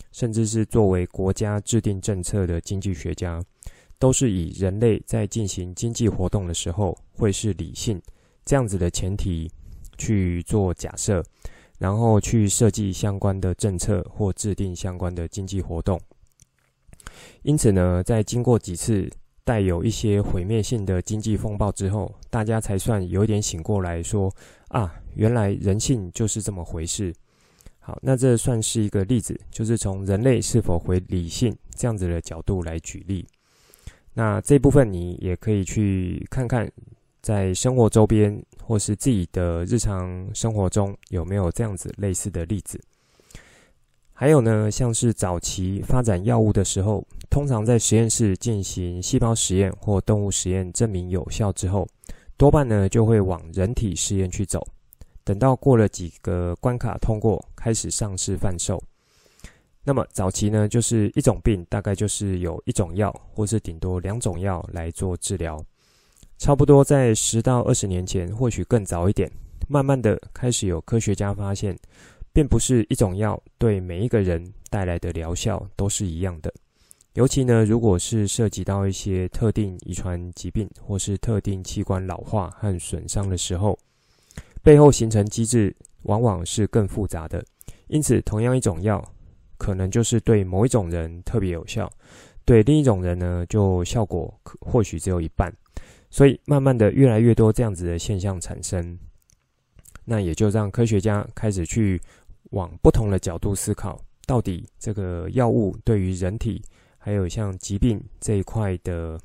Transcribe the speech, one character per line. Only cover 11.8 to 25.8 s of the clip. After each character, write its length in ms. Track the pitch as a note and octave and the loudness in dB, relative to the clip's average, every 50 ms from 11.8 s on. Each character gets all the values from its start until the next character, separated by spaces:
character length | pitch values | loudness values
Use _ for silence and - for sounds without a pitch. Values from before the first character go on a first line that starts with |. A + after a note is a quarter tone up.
| - F#2 G2+ | -2 -2 0
后 240 | A2 A#2 A#2 A2 G#2 | 2 4 4 4 4
去 280 | - - - A#2 G#2+ G2 | 4 2 2 2 2 4
设 240 | - - B2 G#2+ | 2 4 4 4
计 220 | - - G#2 G2 F#2+ | 2 2 -2 -4 -4
相 260 | - - G#2 G2 G2 | -2 -4 -4 -4 -2
关 200 | - G2+ F#2+ F#2+ | -2 -2 -2 0
的 140 | F#2 F#2 F2 | -2 -4 -4
政 220 | - - G#2+ F#2+ F2 | -2 -2 -2 -2 -2
策 280 | - - G#2 F#2 E2 - | -2 -2 -2 -2 -2 -6
或 220 | - - G#2+ F#2+ | -6 -4 -2 -2
制 240 | F2+ - - G#2+ F#2 | -2 -2 -4 -4 -4
定 180 | - G2+ F#2+ F2 | -2 -4 -6 -6
相 240 | E2+ - G2 F2+ F2+ | -8 -8 -8 -8 -6
关 160 | F#2 F2 F2+ | -6 -6 -4
的 140 | F2 E2+ E2 | -6 -8 -8
经 180 | - - G2 | -8 -8 -8
济 160 | F#2 G2 F#2+ | -6 -4 -6
活 200 | F2 - F2 E2 | -4 -4 -6 -4
动。 180 | E2 - F#2+ E2 - - _ _ _ _ _ _ - _ _ _ _ _ _ _ _ _ - - - - - - - - - _ | -2 -2 -2 -2 -4 -12 _ _ _ _ _ _ -20 _ _ _ _ _ _ _ _ _ -20 -20 -20 -20 -20 -20 -20 -20 -20 _
因 160 | - - D3 D3+ | -4 -2 0 2
此 160 | - A#2 G2 | 4 4 4
呢， 280 | F#2 F2+ F2+ F2+ F2+ F#2 | 4 4 2 2 0 0
在 200 | - A#2+ A2+ G#2 | 0 0 0 0
经 180 | - - B2 | 0 -2 -2
过 160 | A#2+ B2+ B2 G#2+ | 2 2 2 2
几 160 | - - F2+ | 2 -2 -10
次 360 | E2 - - A2+ G2 E2 - - - - _ _ _ - | -6 -2 -2 -2 -2 -2 -4 -8 -16 -20 _ _ _ -4
带 160 | - B2 A2 | -2 0 2
有 240 | G2 F#2 F2 E2+ - | 2 0 0 0 0
一 60 | A2+ | -2
些 320 | G#2+ - - A2+ G2+ G2+ | -2 0 0 2 2 2
毁 240 | G2+ F#2+ - F#2 F2 | 2 0 -2 -2 -2
灭 160 | F#2+ A2+ A2+ | 0 0 -2
性 240 | G#2 - B2 A2+ G2 | 0 -2 -2 -4 -2
的 160 | F#2 F#2+ F2+ | 0 -2 -2
经 180 | F2 - G#2+ G#2+ | -2 -4 -6 -4
济 160 | G#2+ A2+ G#2+ | -2 -2 -2
风 220 | F#2+ A2 A2+ G#2 G2+ | -2 -2 -4 -2 -2
暴 140 | A2 G2+ | -2 -2
之 180 | F#2 - G2 F#2+ | -2 -2 -2 -2
后， 240 | G2+ G#2+ F#2+ F2+ - - - - | -2 -2 -4 -6 -10 -14 -14 -6
大 160 | - A#2+ A2 | -4 -4 -2
家 160 | G#2+ A2+ A2 | 0 -2 -2
才 160 | G#2 - G#2 F#2+ | -2 -2 -4 -4
算 300 | - - A#2 G#2 F#2 F2+ | -2 0 -2 -2 -2 -2
有 140 | F2 F#2 G#2 | 0 0 2
一 40 | A2 | 2
点 140 | G#2+ G#2 | 2 0
醒 220 | G#2 - - E2+ D#2+ | -2 -4 -6 -8 -4
过 180 | - G#2+ G2+ | -2 -2 -2
来 200 | F#2 F2 E2+ E2+ E2+ | -2 -2 -4 -6 -6
说： 280 | - G#2+ G#2 F#2+ F#2+ - - - - - _ _ - | -4 -2 -2 0 -2 -4 -6 -16 -20 -20 _ _ -6
“啊， 260 | - - G#2+ E2+ - - - - - | -4 -4 -4 -4 -6 -10 -16 -12 -4
原 180 | - G2+ A2 A#2+ | 0 2 2 2
来 180 | A#2+ G#2+ G2+ G2+ | 2 0 0 -2
人 260 | - - G2 F#2+ | 0 0 0 0
性 320 | A2 | 0